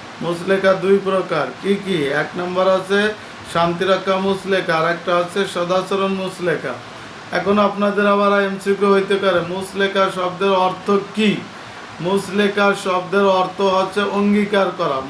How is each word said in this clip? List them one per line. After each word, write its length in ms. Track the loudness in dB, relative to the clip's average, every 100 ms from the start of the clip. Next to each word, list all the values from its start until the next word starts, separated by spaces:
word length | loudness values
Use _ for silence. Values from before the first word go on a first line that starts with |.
| -14 -8
মুসলেকা 480 | -4 -4 0 2 4
দুই 220 | 2 4 2
প্রকার। 480 | 2 -2 0 -2 -2 -4
কি 140 | -2 -2
কি? 200 | 0 -2 0
এক 160 | 0 -2 -4
নম্বর 280 | -4 2 4
আছে 320 | 2 2 2 0 -2 -12 -16 -4
শান্তিরক্ষা 680 | 0 2 2 2 2 2 0
মুসলেকা, 540 | 0 -2 0 0 0 0
আর 100 | 0
একটা 240 | -2 0 0
হচ্ছে 240 | 0 -2 -2
সদাচরণ 680 | -2 0 0 0 -2 -2
মুসলেকা। 580 | -2 -6 -4 -2 -2 -4 -10 -12 -16 -16 -16 -6
এখন 240 | -4 0 2
আপনাদের 480 | 2 2 0 2 2
আবার 260 | 4 4 2
এমসিকিউ 460 | 0 -2 -2 2 4
হইতে 240 | 4 2 0
পারে, 240 | 2 2 0
মুসলেকা 540 | -6 -6 -2 0 2 0
শব্দের 420 | 0 -4 -2 2 2
অর্থ 280 | 2 0 0 0 0
কি? 160 | 0 2 0 -4 -16 -16 -16 -16 -6
মুসলেকা 680 | -2 -2 -2 0 0 2 2 2
শব্দের 420 | 0 -2 0 2 4
অর্থ 260 | 4 0 0 2
হচ্ছে 320 | 2 0 -2 -2
অঙ্গীকার 560 | 0 2 2 2 2 0 0
করা। 220 | -2 -2 -4